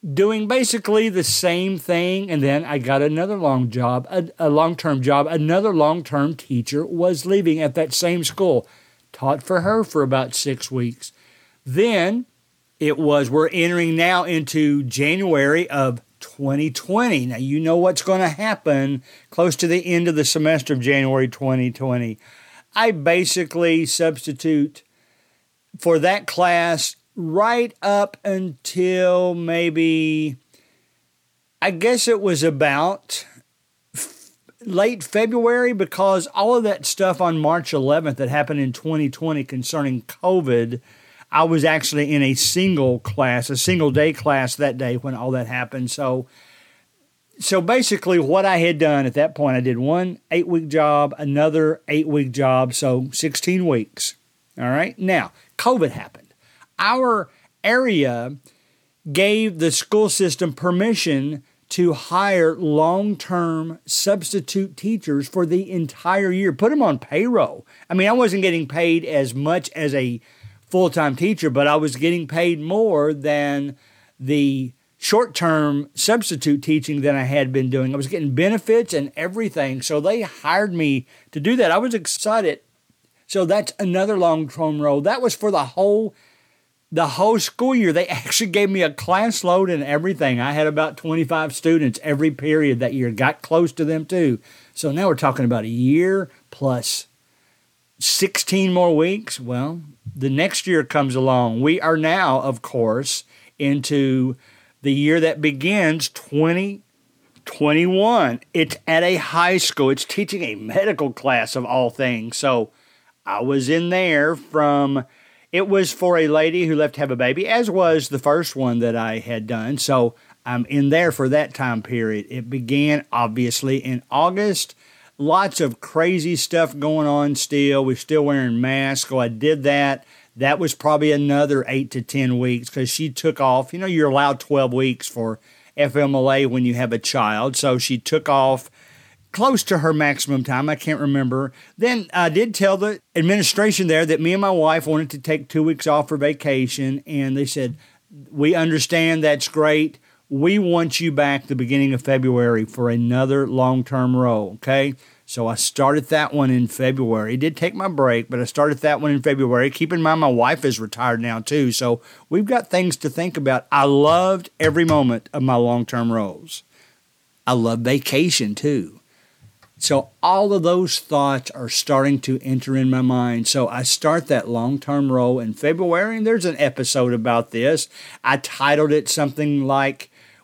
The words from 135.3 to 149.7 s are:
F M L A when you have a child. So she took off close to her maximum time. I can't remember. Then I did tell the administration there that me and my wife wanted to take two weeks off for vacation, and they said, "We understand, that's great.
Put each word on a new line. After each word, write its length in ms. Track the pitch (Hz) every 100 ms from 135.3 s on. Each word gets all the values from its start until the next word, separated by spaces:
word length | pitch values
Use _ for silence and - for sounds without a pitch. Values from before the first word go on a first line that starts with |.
| 113 _ _ _ -
F 180 | 143
M 200 | 143 143
L 180 | 139 131
A 140 | 139 135
when 180 | 127
you 100 | 123
have 180 | 120 127
a 60 | 117
child. 580 | - 135 107 107 123 123
So 220 | 139 127
she 180 | 120 127
took 320 | - 156 156
off 420 | 139 131 131 - _ - - _ _ _
close 340 | - 262 247
to 140 | - 180
her 140 | 156
maximum 520 | 156 143 135 - 135
time. 240 | 127 135 147
I 80 | 151
can't 240 | - 151
remember. 520 | 143 139 131 131 135 - - -
Then 300 | 233 247 180
I 160 | 180 170
did 260 | 156 233
tell 220 | 202 196 190
the 240 | 208 208 _ -
administration 720 | 165 208 160 - 214 196 185
there 180 | 156 165
that 140 | 156
me 120 | 160
and 80 | 190
my 100 | 196
wife 360 | 185 156 160 151
wanted 240 | 156 151
to 80 | 147
take 300 | 135 156 139
two 160 | 160
weeks 240 | 156 156 160
off 200 | 151 147
for 80 | 151
vacation, 840 | 147 147 151 135 127 - 135 139 -
and 300 | 147 135 135
they 80 | 135
said, 300 | 151 127 147 _ _ _ 147 139
"We 240 | 151 147
understand, 720 | 175 160 156 - 170 165 160
that's 240 | 151 147 -
great. 500 | 151 151